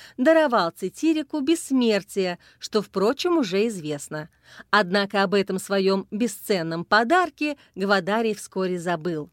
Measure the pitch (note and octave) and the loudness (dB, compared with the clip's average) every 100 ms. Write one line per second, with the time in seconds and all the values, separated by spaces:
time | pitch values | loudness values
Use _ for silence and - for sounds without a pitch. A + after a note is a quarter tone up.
0 | - - B3+ D#4+ D4+ A#3 E3+ - F#3+ - | -16 0 4 4 4 2 0 -4 -10 -2
1 | D#4 D#4 D4 D#4 C#4 E4 - C4 A#3+ G3+ | 0 0 -2 -4 0 0 0 2 2 2
2 | - G3+ F#3 F3 _ _ - G#3+ G3 F#3+ | -2 -4 -2 -4 _ _ -4 -4 -2 0
3 | G3+ - F4+ E4+ G#3 F#3+ A#3 G3 D3+ D3 | 0 0 0 0 0 0 -2 -2 -8 -8
4 | - D3+ D#3 _ _ - - G#3 F#3 G3+ | -8 -12 -12 _ _ -20 0 2 2 0
5 | G3 G3+ G3 G3 G3 F#3+ - G3 F#3+ F#3+ | 0 0 2 2 0 -4 -2 0 2 0
6 | - G#3 A#3 - - F#3+ E3 E3 E3+ G#3 | -2 -4 -4 -4 -2 -2 0 -6 2 2
7 | A#3 F4+ F4 - D4 C#4+ _ - G3 G3 | 4 2 2 -4 -6 -6 _ -6 0 0
8 | F3 G#3+ A3+ G#3 - F#3+ F#3 F3+ E3+ E3+ | 2 0 0 -4 -8 -4 -4 -4 -4 -4
9 | E3 D#3 D3 | -4 -6 -8